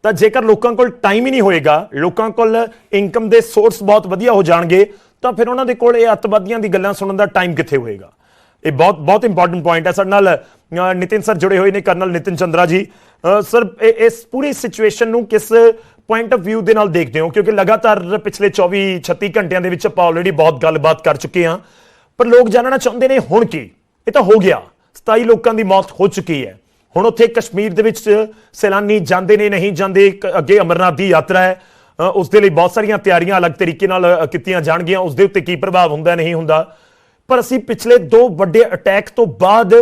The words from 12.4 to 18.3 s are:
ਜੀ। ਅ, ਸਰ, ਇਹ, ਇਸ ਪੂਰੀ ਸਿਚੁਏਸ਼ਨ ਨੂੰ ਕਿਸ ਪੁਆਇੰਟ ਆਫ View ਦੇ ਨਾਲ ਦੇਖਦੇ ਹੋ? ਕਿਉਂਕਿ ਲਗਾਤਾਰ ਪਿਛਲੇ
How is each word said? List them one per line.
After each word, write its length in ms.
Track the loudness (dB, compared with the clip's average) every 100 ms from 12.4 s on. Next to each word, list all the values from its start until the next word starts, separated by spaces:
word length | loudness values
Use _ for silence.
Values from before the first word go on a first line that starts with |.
| -2 0 0
ਜੀ। 200 | 0 -4
ਅ, 560 | _ _ _ 0 0
ਸਰ, 320 | 0 -2 -2 0
ਇਹ, 120 | 0
ਇਸ 320 | 2 0 0 -10
ਪੂਰੀ 220 | -6 -6
ਸਿਚੁਏਸ਼ਨ 560 | -6 -10 -2 -4 -2 -2
ਨੂੰ 180 | -2 -2
ਕਿਸ 260 | -4 0 4 4 2 _ _ _
ਪੁਆਇੰਟ 260 | -6 -2
ਆਫ 60 | -4
View 200 | -2 -4
ਦੇ 140 | 0
ਨਾਲ 180 | 0 2
ਦੇਖਦੇ 280 | -2 -2 -4
ਹੋ? 80 | -2
ਕਿਉਂਕਿ 240 | -2 0
ਲਗਾਤਾਰ 680 | 0 0 0 2 0 -2 -6
ਪਿਛਲੇ 300 | -6